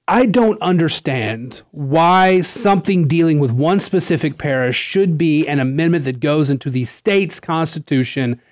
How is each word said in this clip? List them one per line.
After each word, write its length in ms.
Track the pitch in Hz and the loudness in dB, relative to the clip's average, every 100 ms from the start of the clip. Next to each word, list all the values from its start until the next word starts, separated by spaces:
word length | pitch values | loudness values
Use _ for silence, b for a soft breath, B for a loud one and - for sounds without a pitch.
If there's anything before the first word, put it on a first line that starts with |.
| - | -2
I 200 | 208 254 | 0 2
don't 360 | 247 220 214 | 4 2 0
understand 1000 | 175 180 165 - - 131 107 113 127 - - | 0 2 0 -2 -4 -4 -4 -6 -10 -16 -18
why 720 | - 139 156 170 185 185 185 | -10 -2 2 4 4 4 2
something 640 | 170 - 202 196 - 185 147 | 0 0 2 2 2 2 2
dealing 320 | 165 165 151 | 2 2 2
with 120 | 139 | 2
one 280 | 120 156 196 | 0 2 0
specific 580 | - 185 - 165 156 - | 0 -2 0 -2 -2 -4
parish 380 | 147 131 127 123 | -4 -2 -2 -4
should 420 | - 190 196 151 | -2 0 0 2
be 300 | 165 151 147 | 2 2 0
an 140 | 143 | 0
amendment 420 | 131 143 170 170 | -2 0 0 0
that 160 | 135 123 | -2 -4
goes 300 | 151 151 143 | -2 0 0
into 200 | 139 143 | -2 -2
the 140 | 127 | -4
state's 560 | 120 - - 196 180 - | -6 -4 0 0 0 -6
constitution 1040 | - 165 160 156 - 135 123 143 127 120 b | -6 -4 -2 -4 -2 0 0 -2 -4 -4 b